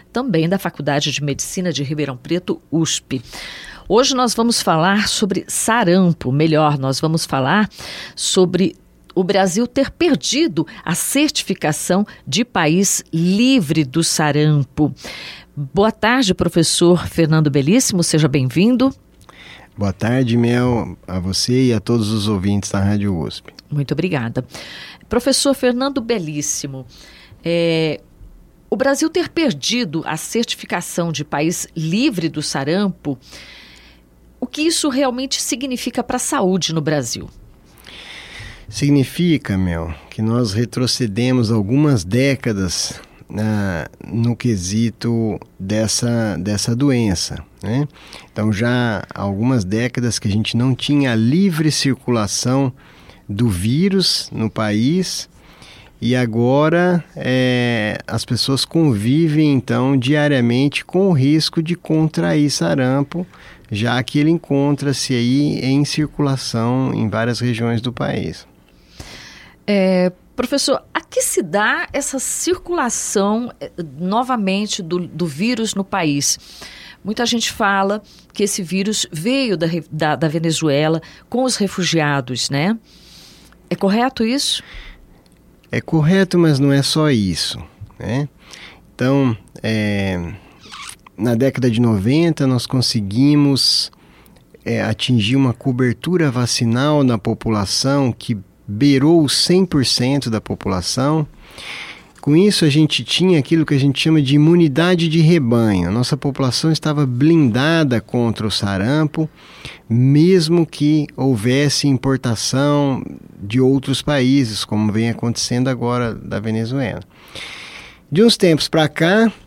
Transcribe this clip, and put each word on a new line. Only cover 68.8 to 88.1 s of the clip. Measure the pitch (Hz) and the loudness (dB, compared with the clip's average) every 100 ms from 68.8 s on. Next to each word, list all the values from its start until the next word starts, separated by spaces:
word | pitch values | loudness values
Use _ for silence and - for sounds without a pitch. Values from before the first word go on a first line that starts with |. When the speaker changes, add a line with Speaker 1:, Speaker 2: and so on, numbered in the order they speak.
| _ - - - - - - - - | _ -20 -20 -20 -20 -20 -20 -14 -2
Speaker 1:
É, | 202 190 185 180 180 _ | 2 4 4 2 -2 _
professor, | - 254 285 - - - | -8 -4 -2 0 -2 -4
a | - | -12
que | - - | -6 -4
se | - - | -2 -2
dá | 180 196 214 294 349 | -2 0 0 0 -4
essa | 269 277 269 | -6 -6 -6
circulação, | - - - 370 - 349 247 226 - 208 196 220 240 - | -6 -6 -4 -4 -4 -4 -2 -4 -4 0 0 0 -4 -10
eh, | 143 - 165 131 | -14 -10 -12 -8
novamente | 180 214 254 247 190 196 208 - | -2 -2 0 -2 0 -2 -2 -6
do, | 165 180 175 | -4 -4 -4
do | 156 170 | -4 -6
vírus | 139 220 247 220 | -2 -2 -2 -2
no | 196 | -4
país? | 196 202 165 143 139 - - - - - - - | -4 -2 0 0 -2 -4 -8 -20 -20 -20 -20 -14
Muita | 185 214 240 | -8 -4 -2
gente | 233 - | 0 -2
fala | - 208 196 196 214 - - _ | -2 0 2 0 -2 -6 -20 _
que | - | -2
esse | 202 - | -2 -2
vírus | 170 185 196 214 - | -4 -2 -2 -2 -4
veio | 156 185 269 254 | -4 -2 0 0
da | 170 165 | 0 0
re-, | 170 151 | -2 -6
da, | 151 156 135 | -2 -2 0
da | 160 | 0
Venezuela | 165 165 156 160 139 156 160 - - - | 0 -2 0 2 2 2 0 -4 -20 -6
com | 240 | -2
os | 262 - | 0 0
refugiados, | 196 - 170 165 147 143 127 123 - | -2 -2 -2 0 2 0 -2 -6 -4
né? | 139 170 226 - - - - - - - - - | -2 -2 -2 -8 -20 -20 -20 -20 -20 -20 -20 -10
É | |
correto | 180 196 208 254 - | -2 0 2 0 -2
isso? | 226 269 - - - - - - - - _ _ _ _ _ | -2 -2 -2 -6 -8 -18 -18 -20 -20 -20 _ _ _ _ _
Speaker 2:
É | 117 | -6
correto, | - 160 151 190 185 175 | -2 0 2 2 2 2
mas | 165 139 | 4 4
não | 139 | 4
é | 139 | 2
só | 135 160 151 | 2 0 2
isso, | 123 98 80 - - - - - - | 2 0 -2 -4 -8 -14 -18 -20 -12
né? | - | -6